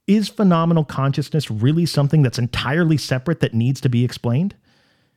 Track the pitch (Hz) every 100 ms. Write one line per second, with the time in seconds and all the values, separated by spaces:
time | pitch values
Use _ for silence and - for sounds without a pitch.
0 | - 208 202 - 196 170 165 165 151 -
1 | 135 147 139 160 - 107 120 160 170 -
2 | 143 160 131 - 120 - 127 156 165 151
3 | - 131 147 160 139 113 120 135 131 120
4 | 123 - 120 123 196 - _ _ _ _
5 | _